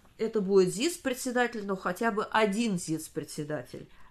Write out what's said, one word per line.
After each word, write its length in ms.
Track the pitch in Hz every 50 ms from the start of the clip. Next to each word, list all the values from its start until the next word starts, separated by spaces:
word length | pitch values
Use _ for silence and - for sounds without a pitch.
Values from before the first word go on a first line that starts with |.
| - - _ -
это 240 | 220 220 220 220
будет 260 | 190 190 202 190 185 175
зис-председатель, 960 | 160 190 262 339 339 - - 262 247 254 - 262 233 247 240 233 240 220 202
но 100 | 202 196
хотя 340 | 185 - 190 180 - 240 233
бы 140 | 202 214 202
один 540 | - - 220 220 208 190 226 240 226 196 170
зис-председатель, 1080 | - 156 160 156 - - - 160 147 - - - 147 143 151 135 120 - - - - - - - - -